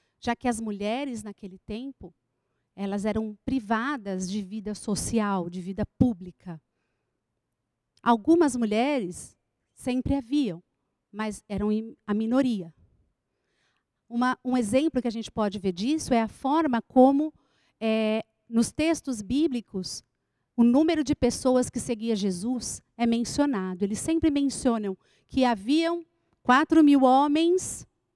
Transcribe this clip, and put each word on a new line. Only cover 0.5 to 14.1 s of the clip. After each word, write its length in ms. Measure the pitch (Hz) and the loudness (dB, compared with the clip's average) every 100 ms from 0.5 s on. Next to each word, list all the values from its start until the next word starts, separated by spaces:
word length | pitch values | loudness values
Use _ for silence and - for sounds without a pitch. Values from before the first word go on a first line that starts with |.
| 226 | -2
mulheres 600 | 226 202 208 240 285 233 | -4 -6 -4 -4 -6 -10
naquele 360 | 214 - 190 185 | -12 -16 -16 -16
tempo, 560 | - 214 269 - 170 _ _ _ _ _ _ - | -12 -10 -10 -14 -18 _ _ _ _ _ _ -10
elas 280 | 196 202 | -6 -4
eram 320 | 214 214 220 208 | -2 -2 -4 -8
privadas 840 | - 269 208 220 254 285 202 185 185 | -4 -4 -2 -2 -2 -6 -6 -6 -4
de 100 | 208 | -6
vida 340 | 185 220 202 | -6 -10 -10
social, 760 | 208 - 202 - 226 208 190 175 | -8 -4 -4 -2 0 0 -2 -4
de 100 | 180 | -8
vida 240 | 175 190 208 - | -8 -6 -4 0
pública. 640 | 254 185 180 - 185 160 _ _ _ _ _ _ _ _ _ _ _ _ _ _ | 0 0 -12 -18 -18 -18 _ _ _ _ _ _ _ _ _ _ _ _ _ _
Algumas 540 | 240 233 202 339 302 | 0 2 4 4 4
mulheres 840 | 247 220 208 262 285 180 175 - _ _ _ _ | 2 0 0 0 -2 -4 -10 -16 _ _ _ _
sempre 420 | - 262 254 - | -10 -4 -2 0
haviam, 480 | 277 226 294 247 165 - _ _ _ _ | -2 0 0 0 -4 -14 _ _ _ _
mas 320 | 202 220 208 - | -8 -8 -8 -8
eram 240 | 196 208 | -4 0
em, 240 | 214 220 - - | -2 -4 -12 -6
a 80 | |
minoria. 580 | 208 220 254 262 214 165 - _ _ _ _ _ _ _ _ _ _ _ _ | -2 0 2 2 -2 -6 -16 _ _ _ _ _ _ _ _ _ _ _ _
Uma, 300 | - | -8